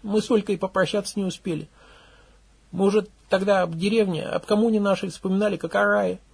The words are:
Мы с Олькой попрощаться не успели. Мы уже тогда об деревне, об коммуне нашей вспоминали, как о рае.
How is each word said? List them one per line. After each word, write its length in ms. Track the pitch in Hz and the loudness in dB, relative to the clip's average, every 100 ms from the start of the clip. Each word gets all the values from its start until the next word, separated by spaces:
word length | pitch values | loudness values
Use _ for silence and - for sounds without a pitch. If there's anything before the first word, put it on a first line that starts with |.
Мы 180 | 208 214 | 0 -2
с 100 | - | 2
Олькой 260 | 220 202 190 | 0 2 -4
попрощаться 640 | 190 190 180 208 196 - | -2 0 0 -2 -4 -4
не 60 | 190 | -4
успели. 440 | - 196 156 156 _ - - - - _ _ _ _ _ | -6 -6 -8 -8 _ -20 -20 -20 -20 _ _ _ _ _
Мы 140 | 180 196 | 0 2
уже 220 | 208 190 _ _ | 2 -2 _ _
тогда 320 | 190 190 196 | 0 2 2
об 140 | 180 165 | 2 -2
деревне, 480 | 196 226 202 165 | 0 2 2 -2
об 220 | - - - | -4 -6 0
коммуне 340 | 208 226 214 | 2 2 2
нашей 300 | 202 185 196 | 2 0 -2
вспоминали, 480 | - 190 190 208 185 | -6 -2 0 0 -2
как 180 | 165 196 | -2 0
о 80 | |
рае. 360 | 208 208 190 185 _ | 2 2 0 -4 _